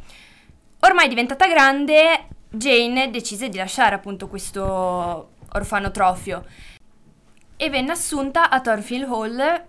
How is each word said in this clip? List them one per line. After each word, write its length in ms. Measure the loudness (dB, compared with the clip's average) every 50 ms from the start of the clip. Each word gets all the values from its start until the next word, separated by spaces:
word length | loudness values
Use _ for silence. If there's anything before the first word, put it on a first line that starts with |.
| -20 -20 -20 -20 -20 -20 _ _ _ _ -20 _ _ _ _ 2
Ormai 260 | 4 4 4 4 4 2
diventata 400 | 2 0 -2 -2 0 2 2 4
grande, 800 | 6 6 6 6 4 2 2 4 6 6 6 6 4 2 -2 -6 -20 -20 -18 -14
Jane 600 | -10 -4 0 2 2 4 2 2 0 0 -2 -2
decise 400 | -4 -6 -8 -8 -8 -8 -8 -8
di 80 | -6 -6
lasciare 380 | -8 -4 0 2 2 2 2
appunto 320 | 0 -6 -8 -12 -12 -12 -12
questo 1040 | -12 -12 -12 -10 -8 -6 -4 -2 -2 -2 -2 -2 -2 -2 -4 -4 -6 -8 -10 -16 _ _ -14 -8 -8
orfanotrofio 920 | -6 -6 -4 -4 -4 -4 -4 -2 0 2 2 2 0 -4 -8 -10 -10 -10 -14 -20 -20 -20 -20 -20 -20 _ -20 -20 _ _ _ _ _ _ _ _ _ _ _ -10
e 140 | -6 -4 -4
venne 220 | -2 -2 -2 -2
assunta 580 | -4 -4 -4 -4 -4 -4 -4 -2 0 2 2 2
a 100 | 2 0
Thornfield 520 | 0 0 -2 -2 -2 -6 -6 -6 -6 -4
Hall 540 | -4 -4 -4 -4 -4 -2 0 0 0 -2 -4